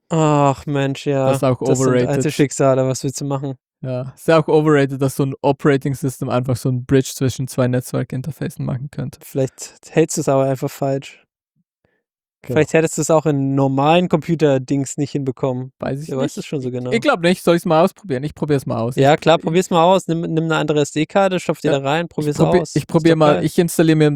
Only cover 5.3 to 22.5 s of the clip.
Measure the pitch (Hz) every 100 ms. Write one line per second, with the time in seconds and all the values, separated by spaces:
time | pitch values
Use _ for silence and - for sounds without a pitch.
5.3 | 135 139 139 156 139 143 131 135 - 131
6.3 | 123 131 123 135 123 127 139 - - 131
7.3 | - 131 - 123 123 - 135 127 131 151
8.3 | - - - 139 127 139 - 135 - -
9.3 | 139 131 - - _ - 160 160 - 147
10.3 | 135 135 131 143 - 139 135 - - _
11.3 | _ _ _ _ _ _ _ _ _ _
12.3 | _ - 127 147 160 160 - 151 156 156
13.3 | 139 135 135 135 135 147 170 180 160 151
14.3 | 160 151 135 131 139 135 - 143 143 135
15.3 | - 139 127 131 - - 135 156 135 127
16.3 | - - 151 123 123 123 226 294 220 170
17.3 | 185 - 170 180 160 190 - 190 127 151
18.3 | - 151 139 131 117 117 127 135 160 160
19.3 | 165 - 170 - 170 170 190 - 165 170
20.3 | 160 165 156 156 147 143 147 156 202 196
21.3 | 185 - 156 151 139 135 156 170 - 151
22.3 | 147 160